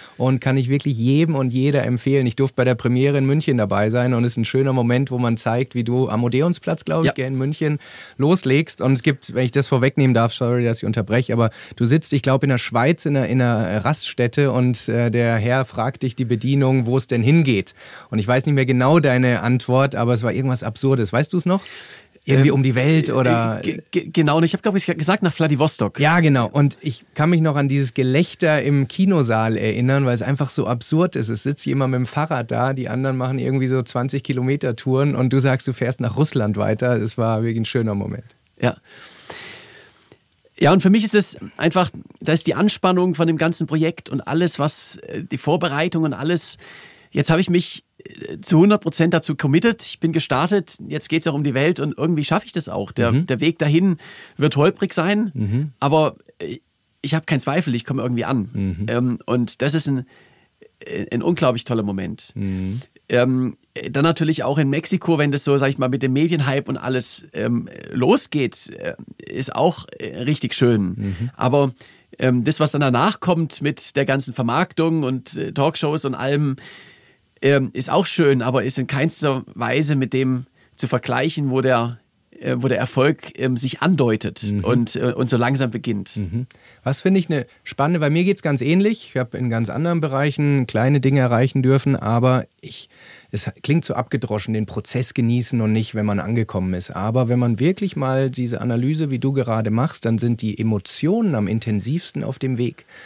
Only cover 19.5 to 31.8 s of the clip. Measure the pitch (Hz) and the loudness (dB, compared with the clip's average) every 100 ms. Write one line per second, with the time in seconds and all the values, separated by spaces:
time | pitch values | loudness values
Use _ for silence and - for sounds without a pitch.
19.5 | 123 - 127 139 135 120 120 117 101 135 | 0 2 2 2 2 0 0 0 -2 -2
20.5 | 127 113 107 135 131 104 120 151 180 175 | -2 -4 -2 0 2 2 0 0 -2 0
21.5 | 196 - - - - - _ - 135 139 | -2 -4 -20 -20 -20 -20 _ 2 4 6
22.5 | 135 131 123 139 160 156 131 123 117 117 | 4 2 2 4 4 2 2 2 2 0
23.5 | 107 151 143 - 180 170 170 147 156 165 | -2 -6 -8 -4 -4 -2 0 2 4 2
24.5 | - 220 190 - 165 151 214 180 - 160 | 2 0 -2 -2 -2 0 2 2 2 0
25.5 | 135 156 - 104 - 147 175 160 135 113 | 2 2 0 -4 2 4 4 4 4 2
26.5 | 143 143 - 151 113 - - 156 170 160 | 2 2 0 -8 -8 -12 -2 2 4 2
27.5 | 143 139 139 131 - 127 135 175 - 165 | 2 0 0 -2 0 2 2 0 0 2
28.5 | 151 135 143 135 - 190 175 117 110 113 | 2 2 2 0 0 2 2 2 2 2
29.5 | 110 110 107 123 139 131 120 117 135 143 | 0 -2 0 2 2 2 0 -2 -2 -2
30.5 | - - 117 - 156 180 - 110 110 135 | -2 -2 -2 0 0 0 0 -4 -4 -4
31.5 | 143 139 135 | -4 -2 0